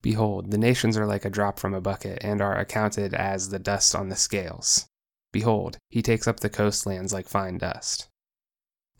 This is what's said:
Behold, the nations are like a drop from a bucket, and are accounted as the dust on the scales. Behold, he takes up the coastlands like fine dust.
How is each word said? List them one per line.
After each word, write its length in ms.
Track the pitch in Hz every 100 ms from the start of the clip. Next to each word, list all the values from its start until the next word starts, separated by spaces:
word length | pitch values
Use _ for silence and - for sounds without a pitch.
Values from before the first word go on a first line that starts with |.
Behold, 500 | 117 110 107 98 95
the 60 | 104
nations 400 | 120 127 117 107
are 80 | 107
like 200 | 101 101
a 40 |
drop 300 | 98 101 -
from 140 | 98
a 80 | 95
bucket, 360 | 92 98 - 92
and 200 | 104 104
are 160 | 101 95
accounted 560 | 101 110 107 107 101
as 360 | - 98 98 95
the 100 | 95
dust 360 | 98 101 - -
on 140 | 95
the 60 | 98
scales. 720 | - 101 87 - - - - _ _ _ _
Behold, 440 | 107 113 107 - - _
he 120 | 117
takes 260 | 110 113 -
up 120 | -
the 100 | 107
coastlands 640 | - 104 - 104 92 95
like 140 | 98 95
fine 300 | 101 95 90
dust. 500 | - - - - - _ _ _ _ _ _ _ _